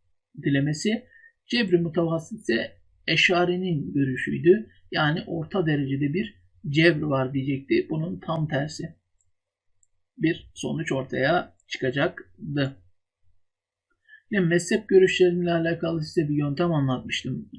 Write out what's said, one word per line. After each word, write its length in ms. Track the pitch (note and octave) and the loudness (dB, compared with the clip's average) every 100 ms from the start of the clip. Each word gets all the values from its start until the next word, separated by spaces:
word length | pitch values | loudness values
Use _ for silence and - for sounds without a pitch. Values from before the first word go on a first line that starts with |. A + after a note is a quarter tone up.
| _ _ _ - | _ _ _ -6
dilemesi. 580 | D3 C#3 D3 D#3 G#3 A3+ - - - _ - | 0 2 0 0 -2 -2 -6 -20 -20 _ -4
Cebr-i 320 | A#3+ F#3+ E3+ | -2 2 2
mutavassit 640 | E3 F3 E3 E3 - A3+ | 2 0 0 -2 -6 -10
ise 320 | - A3+ - - _ _ - | -2 -2 -2 -12 _ _ -2
Eşari'nin 840 | D#3+ - F3 F3+ F3+ F#3 D3 - | 0 2 2 2 0 -2 -2 -2
görüşüydü. 760 | C#3+ C3+ B2+ D3 C#3 D#3+ A3 - _ - | -2 0 -2 -4 0 4 4 2 _ -6
Yani 300 | E3+ D3+ E3 - | 0 0 0 -4
orta 400 | E3+ D#3 G3+ D#3 | -8 -4 -2 0
derecede 480 | D3 C3+ C#3 C#3+ | 0 0 -2 -2
bir 200 | F3 A3 - _ _ D3 | -2 -6 -10 _ _ -2
cebr 340 | D3 E3+ D#3 | 4 4 4
var 320 | D3+ C3+ C3 | 0 -2 -2
diyecekti. 520 | C#3 C#3 C3+ - A2+ - | -2 -2 -4 0 -2 0
Bunun 300 | D#3 E3+ F#3 | -4 -4 -6
tam 280 | - D#3+ D#3 | -6 -4 -2
tersi 480 | C#3 D3+ - E3 - _ _ _ _ _ _ _ _ _ _ _ B3+ | -2 -4 -8 -12 -14 _ _ _ _ _ _ _ _ _ _ _ -2
bir 320 | D#3+ - - | -2 -2 -8
sonuç 380 | - C#3 C#3+ - | -10 -6 -4 -2
ortaya 640 | C3+ C3 C3 C3+ F3 - _ - | -4 -2 0 2 2 0 _ -14
çıkacaktı. 1080 | - C3 C#3 - - - - D3+ C#3+ C3+ - _ _ _ _ _ _ _ _ _ _ _ _ _ - - | -4 -2 0 -2 -4 -20 -14 -6 -2 -2 -4 _ _ _ _ _ _ _ _ _ _ _ _ _ -20 -4
Yine 140 | G3+ | 0
mezhep 440 | E3+ E3+ - G#3+ - | 2 2 2 -2 4
görüşleriyle 640 | F#3+ F#3 - F3+ F3 F3 | 6 6 4 4 4 0
alakalı 500 | E3+ E3 E3 E3 E3 | 0 0 -2 -2 -2
size 260 | D#3 F3 D3 | -2 -2 0
bir 60 | |
yöntem 380 | D3 C#3+ C#3 F3 | 0 0 0 0
anlatmıştım 760 | D#3 C3+ B2+ - - C3 C#3+ - | 2 2 0 -4 -6 -6 -8 -8